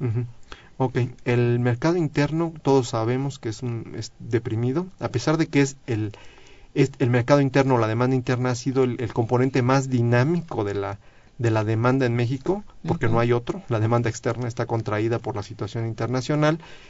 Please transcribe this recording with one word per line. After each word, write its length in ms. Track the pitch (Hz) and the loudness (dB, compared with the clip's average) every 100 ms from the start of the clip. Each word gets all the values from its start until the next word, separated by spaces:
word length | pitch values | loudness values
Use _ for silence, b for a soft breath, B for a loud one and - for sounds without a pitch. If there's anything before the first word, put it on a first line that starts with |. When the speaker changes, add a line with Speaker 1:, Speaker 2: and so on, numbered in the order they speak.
Speaker 1:
Ujú. 260 | 123 110 120 - B B B - | -4 -2 -4 -10 B B B -4
Ok, 220 | 127 127 117 - | -2 0 -4 -4
el 360 | 127 123 120 120 | 0 2 2 2
mercado 360 | 123 120 160 180 | 2 2 2 2
interno, 560 | 156 - 143 160 165 160 | 0 0 0 0 -2 -2
todos 260 | - 135 117 | 2 4 4
sabemos 500 | 113 110 127 139 135 | 0 0 0 -2 -6
que 100 | 117 | -8
es 140 | 110 | -6
un, 320 | 123 117 - - | -6 -6 -8 -10
es 160 | 117 - | -12 -14
deprimido, 720 | 113 117 113 110 123 139 185 - | -4 -2 -2 -2 0 -2 -4 -6
a 100 | 117 | -6
pesar 280 | 117 156 156 | -2 0 0
de 100 | 160 | 2
que 140 | 143 | 2
es 160 | 139 - - | 2 -2 -6
el, 260 | 110 107 B B B B B B | -4 -4 B B B B B B
es 160 | 147 135 - | 0 0 2
el 120 | 127 | 0
mercado 300 | 123 120 143 | 2 4 4
interno, 380 | 139 139 135 123 | 4 2 4 4
la 80 | 110 | 2
demanda 300 | 113 127 131 | 2 2 0
interna 340 | 123 123 127 | 0 -2 -2
ha 40 | 120 | -2
sido 260 | 139 131 | -2 2
el, 140 | 127 117 | 0 0
el 120 | 110 | -4
componente 500 | - 113 123 131 131 | -2 0 2 2 2
más 260 | 123 135 135 | 2 2 2
dinámico 760 | 127 117 120 139 175 160 113 | 2 4 4 4 0 -2 -4
de 100 | 101 | -2
la, 240 | 101 98 101 b b b - | -2 -4 -8 b b b -4
de 140 | 117 | 0
la 100 | 110 | 2
demanda 440 | 107 110 123 135 123 | 2 2 2 4 2
en 100 | 117 | 2
México, 480 | 120 131 - 196 - - | 0 -2 -2 -4 -6 -8
porque 220 | 160 - 113 | -4 0 2
Speaker 2:
Ujú. 80 | |
Speaker 1:
no 60 | 117 | 4
hay 100 | 120 | 4
otro, 320 | 120 120 180 - | 2 0 -8 -4
la 100 | 117 | 0
demanda 320 | 113 120 117 | 2 2 0
externa 380 | - 123 113 123 | -2 -4 -4 -4
está 180 | 113 117 | -4 -4
contraída 540 | 113 107 107 113 117 | -4 -2 -2 0 -2
por 160 | 110 104 | -4 -6
la 80 | |
situación 420 | 98 107 101 117 113 | -8 -8 -6 -4 -6
internacional, 720 | 110 113 127 127 151 151 160 B B B | -4 -4 -2 -2 0 2 0 B B B